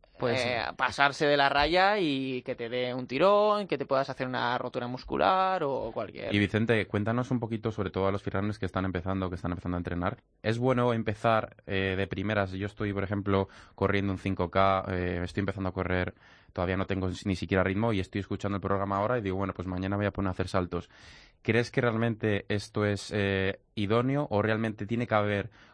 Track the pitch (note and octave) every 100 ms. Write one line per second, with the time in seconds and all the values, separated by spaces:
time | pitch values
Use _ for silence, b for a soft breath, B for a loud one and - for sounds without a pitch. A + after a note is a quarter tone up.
0 | _ - B2+ B2+ A#2+ A#2+ - - B2+ C3+
1 | C#3+ C3+ D3+ C#3+ C#3 C#3 D3+ F3+ F#3+ G#3
2 | D#3+ C3+ C3 B2+ C3 A#2+ A#2 B2 B2 B2+
3 | B2+ C3 F#3 G#3 G#3+ G#3 G3 C#3+ C#3 C3+
4 | C#3 D#3 B2+ B2 A#2+ A#2+ B2 B2 A#2+ B2+
5 | - C3+ F#3 F#3+ F#3+ F#3 C#3+ B2 A2 A#2
6 | G#2+ C2+ - G2+ G2+ G#2+ A2+ A2 F#2 G#2
7 | G#2 A#2+ B2 B2 A2+ A2+ A2+ G#2+ F#2 F#2+
8 | G2 G2 G2+ G2 G#2 G#2 F#2 F#2 F#2+ F2+
9 | F#2+ F#2+ F#2 F#2 F2 F2+ F2+ F2 F2 F2
10 | F2+ - _ _ - A#2 B2+ B2 B2 A2+
11 | A2 G#2 A#2 A2 - - - F#2+ F#2+ F#2
12 | F#2+ - G2+ G#2+ F#2+ F#2+ G2+ - G#2 G2
13 | G2 G#2 G2 G2 F#2+ B B - G2 G2
14 | G2 F#2 G2 F#2 F2+ G2 G2 F#2+ F#2+ F#2
15 | F2+ F2 F2 - G2 G2 F#2+ F#2 F2 F#2
16 | F2+ - b b b - F2+ F#2 F#2+ G2
17 | F#2 F2 G#2 F2+ E2+ F#2+ F#2 F#2+ A#2 G2+
18 | F#2 G2+ F#2+ G2+ G2+ G2+ F#2+ G2 G2 G2
19 | G#2+ B2 G2 F#2+ F#2+ - F#2 F#2 F#2+ G2+
20 | G2+ - G2 F#2 F#2 F#2+ F2+ E2+ - B
21 | B B B B - A2+ A#2 - A#2+ A2+
22 | A#2 A2 A2 G2 - G#2 - G#2 G#2 G2+
23 | - G#2 G2 G2 F#2+ - _ - G2 A2+
24 | B2+ C#3 D3 G#2 G#2+ A2 A2+ G#2+ G2+ A#2
25 | A#2+ G#2+ G#2 G2+ G2 b b